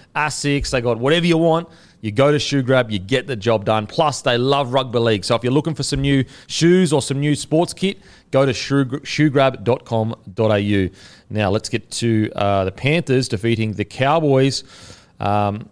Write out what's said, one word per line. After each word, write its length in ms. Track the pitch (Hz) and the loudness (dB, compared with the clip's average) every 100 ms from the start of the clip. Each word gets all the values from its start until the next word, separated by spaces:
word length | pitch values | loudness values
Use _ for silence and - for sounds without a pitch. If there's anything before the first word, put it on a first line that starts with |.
| _ | _
Asics, 540 | 147 151 - 143 143 - | -4 -4 -4 -2 -2 -2
they 120 | 131 | -2
got 160 | 120 113 | -2 0
whatever 260 | 131 170 | 0 2
you 140 | 170 165 | 2 2
want. 300 | 165 165 165 - - _ | 2 0 -2 -14 -20 _
You 80 | 110 | -4
go 220 | 104 139 | 2 4
to 60 | 147 | 2
Shoe 240 | - 143 | 0 -2
Grab, 280 | 127 131 113 | 2 2 0
you 80 | 104 | -4
get 280 | 95 127 135 | -4 -4 -4
the 100 | 117 | -4
job 300 | 107 110 104 | 0 0 0
done. 200 | 110 104 | -2 -2
Plus, 360 | - 151 127 | -2 -2 0
they 160 | 135 120 | 0 0
love 340 | 127 143 131 | 2 0 0
rugby 260 | 131 131 117 | -2 0 0
league. 240 | 117 110 | 2 0
So 120 | - | 0
if 100 | 117 | -2
you're 80 | 123 | 0
looking 220 | 135 165 | 0 0
for 80 | 147 | -4
some 180 | 139 139 | -4 -2
new 240 | 139 139 123 - - | 2 2 0 -6 -10
shoes 480 | - 165 180 180 | 2 4 6 4
or 80 | 147 | 2
some 180 | - 139 | 0 -2
new 140 | 147 | -2
sports 400 | 139 - 156 175 | -2 0 0 0
kit, 240 | - 190 - - - _ | -2 -4 -4 -14 -20 _
go 160 | 135 139 | 2 2
to 80 | |
shoe, 320 | 113 - 139 131 | 0 0 0 0
shoegrab 800 | 139 - - 151 135 135 131 | -4 -6 0 2 4 2 0
dot 200 | 104 127 | -2 -2
com 300 | - 117 110 - - | -2 -2 -2 -6 -8
dot 180 | 92 110 | -2 2
A 80 | 104 | 2
U. 300 | 104 101 92 - - - - | 2 2 0 -4 -20 -20 -8
Now, 220 | 104 101 | -4 0
let's 180 | 104 - | -2 -2
get 220 | 117 - | -8 -8
to, 400 | - 117 110 107 | -4 0 0 0
uh, 300 | - 101 98 | -2 0 0
the 80 | 95 | 0
Panthers 560 | - 131 165 - 131 123 | -2 0 0 0 0 0
defeating 460 | 104 113 110 110 | -2 -2 0 -2
the 100 | 98 | -4
Cowboys, 800 | 104 - 131 160 151 135 135 - - - - - _ - | -6 -2 0 2 2 2 2 0 -8 -20 -20 -20 _ -6
um, 500 | 101 104 104 101 - | -2 0 0 -4 -10